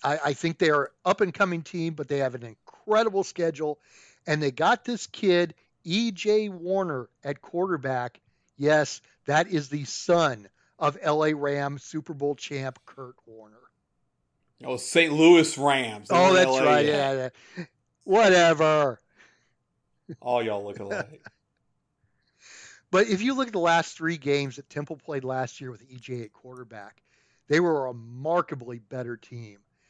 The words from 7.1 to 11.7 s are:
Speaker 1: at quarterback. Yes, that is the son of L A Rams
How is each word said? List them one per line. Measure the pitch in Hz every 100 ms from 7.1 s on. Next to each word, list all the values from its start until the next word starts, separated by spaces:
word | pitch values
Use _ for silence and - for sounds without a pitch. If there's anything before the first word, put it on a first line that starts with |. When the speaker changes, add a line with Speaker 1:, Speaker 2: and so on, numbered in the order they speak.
| _
Speaker 1:
at | 139 143
quarterback. | - 170 190 160 131 127 123 - _ _ _ -
Yes, | 143 151 147 - _ _ -
that | 147 180
is | 170 135
the | 147
son | 135 - - 170 156 117 101 _ _ -
of | 147 151
L | 165 151
A | 156
Rams | 151 143 143 139